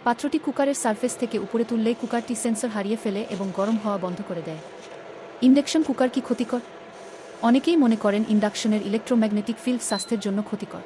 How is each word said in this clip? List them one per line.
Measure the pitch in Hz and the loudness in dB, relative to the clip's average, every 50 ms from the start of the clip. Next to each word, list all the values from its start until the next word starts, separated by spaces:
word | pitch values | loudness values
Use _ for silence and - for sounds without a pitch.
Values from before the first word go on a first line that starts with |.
| - | 2
পাত্রটি | 247 240 240 - 285 - 311 | 0 0 0 0 -2 -2 0
কুকারের | - - 269 - 277 277 285 - - | -2 -2 0 0 2 2 2 0 0
সারফেস | 247 214 214 - 247 240 - | 0 0 0 0 -2 -2 -2
থেকে | - 226 233 214 | -4 -2 -2 -4
উপরে | 190 196 - 226 233 | -4 -2 0 -2 0
তুললেই | 226 240 226 220 220 240 233 | 0 0 0 2 2 0 0
কুকারটি | - - - 233 226 - 240 | -2 -2 -2 -2 -2 -2 -6
সেন্সর | 214 - 240 226 214 - 247 | -2 0 0 0 0 -2 -4
হারিয়ে | 214 214 196 196 220 214 - | -2 -2 -2 -2 -2 -2 -2
ফেলে | 226 196 196 226 - | -2 -2 -2 -4 -4
এবং | - 185 196 196 180 | -4 -4 -4 -4 -2
গরম | - 196 208 226 220 208 | 0 0 2 2 0 0
হওয়া | 214 202 196 | 0 -2 -2
বন্ধ | 170 180 180 - 202 - | -2 -4 -4 -6 -6 -6
করে | 185 165 | -6 -6
দেয়। | 156 156 160 156 - - - - - - - - - - - - - - - - | -6 -8 -10 -10 -12 -14 -18 -18 -18 -16 -16 -16 -16 -16 -16 -16 -16 -16 -8 4
ইন্ডাকশন | - 254 262 285 285 - - 320 311 | 6 8 8 8 6 4 2 2 2
কুকার | - 262 - 254 254 | 2 2 2 2 2
কি | 247 269 | 2 -2
ক্ষতিকর? | 240 - 247 - 247 - - 247 - - - - - - - - - - - - - - - - | -2 -2 -2 -2 -2 -2 -2 -6 -6 -8 -18 -18 -18 -18 -18 -18 -18 -18 -18 -18 -18 -18 -14 0
অনেকেই | - 233 240 269 247 - 339 330 | 4 4 4 6 4 4 4 6
মনে | 277 240 226 | 6 6 4
করেন | 214 - 208 202 208 220 220 | 4 2 2 2 2 2 2
ইন্ডাকশনের | 214 208 202 208 208 - - 233 214 214 196 | 2 4 2 2 -2 0 0 2 2 2 0
ইলেকট্রোম্যাগনেটিক | 202 196 226 220 - 254 233 220 220 208 208 208 - 226 - - | 0 -2 -2 0 2 2 4 4 4 2 0 0 -2 -4 -4 0
ফিল্ড | 254 247 240 | -2 -2 0
স্বাস্থ্যের | - - 226 196 202 - 233 214 | 0 -2 -2 -4 -2 -2 -2 -2
জন্য | 196 208 196 202 208 | 0 0 -2 -2 -2
ক্ষতিকর। | - - 202 - 196 - 185 185 | -2 -4 -6 -6 -8 -10 -14 -14